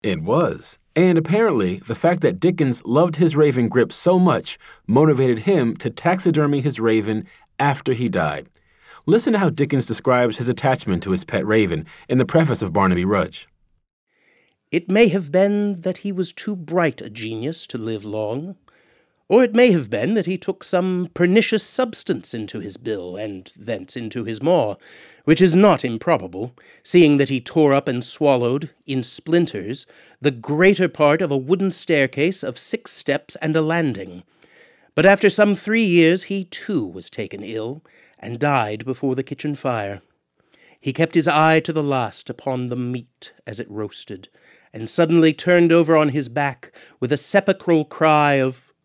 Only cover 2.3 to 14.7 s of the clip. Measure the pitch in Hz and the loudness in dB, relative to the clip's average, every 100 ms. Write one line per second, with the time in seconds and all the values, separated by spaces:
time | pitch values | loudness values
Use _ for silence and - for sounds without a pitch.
2.3 | 92 180 165 139 120 - 127 170 151 170 | 0 -2 0 -2 -2 0 2 2 2 0
3.3 | 156 151 127 117 120 117 - - 185 180 | 4 2 2 0 2 0 0 2 4 4
4.3 | 123 - - - - - 117 156 131 131 | 2 -2 -16 -20 -20 0 4 4 4 2
5.3 | 117 107 190 120 - 127 - 170 185 185 | 0 2 2 2 -2 -8 -4 -2 0 0
6.3 | 156 147 143 139 123 113 110 104 110 - | 0 0 0 -2 -2 0 2 0 -4 -6
7.3 | _ _ _ 139 139 - 120 123 92 78 | _ _ _ -2 -2 -2 -2 -2 0 -2
8.3 | 73 69 _ _ _ _ - - 214 - | -4 -12 _ _ _ _ -12 0 2 2
9.3 | 214 190 131 143 143 123 113 - 123 123 | 0 0 0 -2 0 -2 -4 0 2 2
10.3 | 107 120 123 139 131 - 90 98 92 - | 0 -4 -2 0 0 -2 -4 -2 -4 -2
11.3 | 104 95 110 101 82 - - - 127 117 | -6 0 2 2 -2 -8 -18 -2 0 2
12.3 | 156 160 120 101 87 95 90 90 101 80 | 2 2 0 -2 2 2 2 0 0 -2
13.3 | - - _ _ _ _ _ _ _ _ | -8 -20 _ _ _ _ _ _ _ _
14.3 | _ _ _ _ | _ _ _ _